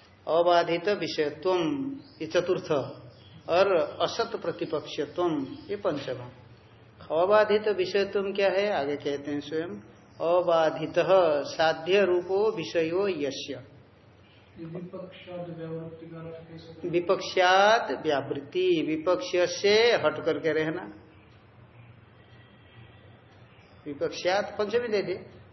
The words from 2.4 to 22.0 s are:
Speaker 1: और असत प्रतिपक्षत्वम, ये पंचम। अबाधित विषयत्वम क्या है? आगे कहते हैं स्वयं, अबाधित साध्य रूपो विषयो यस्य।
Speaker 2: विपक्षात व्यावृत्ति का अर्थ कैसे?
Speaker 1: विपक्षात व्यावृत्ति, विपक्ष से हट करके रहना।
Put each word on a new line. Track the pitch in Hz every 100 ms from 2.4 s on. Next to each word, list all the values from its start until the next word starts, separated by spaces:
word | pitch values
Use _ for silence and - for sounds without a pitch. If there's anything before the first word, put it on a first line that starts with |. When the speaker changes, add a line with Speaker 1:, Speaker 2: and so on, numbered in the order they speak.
| 175 175 - 147 117 - - - - - -
Speaker 1:
और | 165 196 175 147 -
असत | 165 - 214 196
प्रतिपक्षत्वम, | 170 156 165 151 - - 147 - 175 151 135 139 -
ये | 202
पंचम। | 196 147 131 123 123 - - - - - - - -
अबाधित | 156 185 214 208 208 214
विषयत्वम | 185 180 202 196 202 196
क्या | 202 196
है? | 185 208
आगे | 175 139 143
कहते | 147 143 147
हैं | 147
स्वयं, | 143 156 175 208 - - - -
अबाधित | 160 180 175 165 156 147 156 175 160 190 165 147 139
साध्य | - 160 156 160 196 185
रूपो | 180 175 190 220 170
विषयो | 160 170 160 180 202
यस्य। | 165 139 135 - 123 - - - - - - - - - -
Speaker 2:
विपक्षात | 165 180 175 180 - - - 175 170
व्यावृत्ति | 160 160 165 165 165 165
का | 165
अर्थ | 165 165 -
कैसे? | 165 - - 175
Speaker 1:
विपक्षात | 170 170 190 - - 180 190 208 226 -
व्यावृत्ति, | 131 156 139 127 143 - 185 185 165 147
विपक्ष | 156 180 180 180 175 175 -
से | 202 208 233
हट | 160 151 147 160
करके | 151 160
रहना। | 151 156 175 208 - - - - - - - - - - -